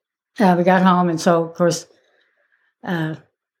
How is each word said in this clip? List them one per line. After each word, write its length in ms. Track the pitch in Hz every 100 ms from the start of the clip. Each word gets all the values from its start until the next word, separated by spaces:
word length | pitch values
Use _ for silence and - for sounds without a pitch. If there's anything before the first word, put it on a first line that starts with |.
| _ _ _ -
uh, 140 | 190 175
we 60 |
got 180 | 175 185
home, 280 | 185 180 180
and 100 | 160
so, 240 | 185 165
of 100 | 165
course, 320 | - 175 165 - _ _ _ _ _ _ _ _ _
uh, 300 | - 170 160 156 _ _ _ _